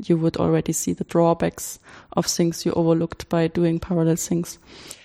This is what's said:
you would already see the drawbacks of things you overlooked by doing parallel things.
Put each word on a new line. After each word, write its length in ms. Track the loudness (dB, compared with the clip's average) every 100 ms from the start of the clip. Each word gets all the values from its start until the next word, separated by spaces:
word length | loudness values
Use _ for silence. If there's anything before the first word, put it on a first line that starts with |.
you 140 | 0 2
would 200 | 2 0
already 360 | 2 2 0
see 200 | -4 -4
the 120 | -4 0
drawbacks 760 | 2 4 2 -2 -4 -12 -14 -20 -20 -6 -4
of 80 | -2
things 400 | 0 0 0 -2
you 80 |
overlooked 560 | 2 2 2 0 -8 -4
by 180 | 0 0
doing 320 | 2 0 0
parallel 380 | 0 2 2 0
things. 420 | 0 -4 -4 -12 -20 -20 -20 -20